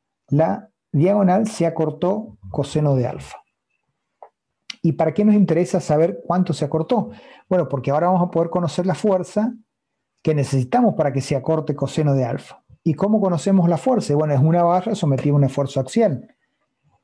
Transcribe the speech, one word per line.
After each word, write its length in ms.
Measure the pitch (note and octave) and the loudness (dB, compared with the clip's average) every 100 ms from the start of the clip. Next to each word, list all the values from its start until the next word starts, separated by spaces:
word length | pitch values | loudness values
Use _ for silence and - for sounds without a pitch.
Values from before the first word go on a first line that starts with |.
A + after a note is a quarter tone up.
| _ _ - | _ _ -4
la 420 | C#3+ D#3+ - - _ _ | 0 0 -2 -8 _ _
diagonal 580 | C#3 F3 G#3 F#3+ F#3 A3 | 0 2 2 2 2 0
se 180 | - E3+ | -2 -2
acortó 720 | E3 D#3 C#3+ F3+ G#3+ A3 - - | 0 -4 -2 -4 -4 -6 -16 -12
coseno 440 | - C3 D#3 D3 | -6 -4 0 0
de 140 | C3+ A#2 | 0 -2
alfa. 280 | - - - _ _ _ _ _ _ _ _ - _ _ _ _ - | -6 -14 -20 _ _ _ _ _ _ _ _ -20 _ _ _ _ -4
¿Y 120 | E3+ | -2
para 200 | - D#3+ | 0 0
qué 100 | D#3 | 2
nos 120 | G#3+ | 4
interesa 460 | G#3 F#3 E3 F3+ F3+ | 4 4 2 0 -2
saber 420 | - D3+ E3+ F#3+ | 0 2 2 -2
cuánto 300 | - F3+ F3+ | -4 -2 0
se 100 | D3+ | -2
acortó? 460 | D3 D#3+ D#3+ A#3 A2+ - - - - | -2 -4 0 -2 -2 -10 -20 -20 -2
Bueno, 220 | F3+ D#3 | 0 0
porque 220 | C3+ C#3 | -4 -2
ahora 160 | D3 E3+ | 0 2
vamos 200 | F#3 F3 | 2 0
a 40 | |
poder 180 | E3+ E3 | 0 -2
conocer 380 | F3+ E3+ - F#3 | -2 -4 -4 -4
la 80 | |
fuerza 600 | D#3 G#3+ F#3+ - G#3 A3+ B3+ _ _ _ _ _ _ | -2 0 0 -2 -4 -4 -6 _ _ _ _ _ _
que 120 | - | -2
necesitamos 600 | D3+ C3 C3+ B2+ A#3+ A#3 | 0 0 0 0 2 2
para 180 | - D3 | 2 -2
que 80 | C3+ | -2
se 160 | - C#3 | -2 -4
acorte 400 | C#3+ D#3+ D3 C#3+ | 0 -2 -2 -4
coseno 380 | C#3 - D3+ | -4 -2 0
de 100 | C#3 | 2
alfa. 380 | B2 C#3 - - _ - E3 | 0 -4 -10 -20 _ -6 -4
¿Y 60 | |
cómo 260 | D3 G3 A3 | -2 0 2
conocemos 480 | F#3+ E3+ G3+ F#3+ F3 | 0 0 2 2 4
la 100 | E3+ | 2
fuerza? 360 | C4 A#3+ - | 0 0 0
Bueno, 180 | D3 D#3 | 0 2
es 60 | C#3 | 2
una 240 | D#3 F3 | 4 4
barra 320 | E3+ F3+ A3 | 2 2 0
sometida 380 | G#3+ D3+ C3+ D3 | -4 0 0 2
a 20 | |
un 80 | C#3+ | 2
esfuerzo 380 | C3+ C#3 C#3 C3+ | 2 0 -4 -4
axial. 560 | C3 A3+ G#3+ B2+ - _ _ _ _ _ _ _ | -2 0 0 0 -10 _ _ _ _ _ _ _